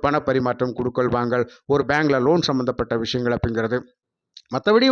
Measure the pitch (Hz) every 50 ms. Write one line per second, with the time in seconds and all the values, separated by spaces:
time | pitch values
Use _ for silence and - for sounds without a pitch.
0 | - 143 143 151 147 - 131 131 123 123 120 - 127 127 117 123 123 123 123 127
1 | 123 120 120 120 120 120 120 123 117 - - - _ - 139 139 135 120 143 151
2 | 156 147 139 131 123 135 170 175 160 - 139 131 123 123 123 - 120 - 120 117
3 | 113 110 - 123 123 120 120 113 - 120 113 113 113 110 123 127 123 - _ _
4 | _ _ _ _ _ _ _ - _ - 120 131 - 202 214 233 254 269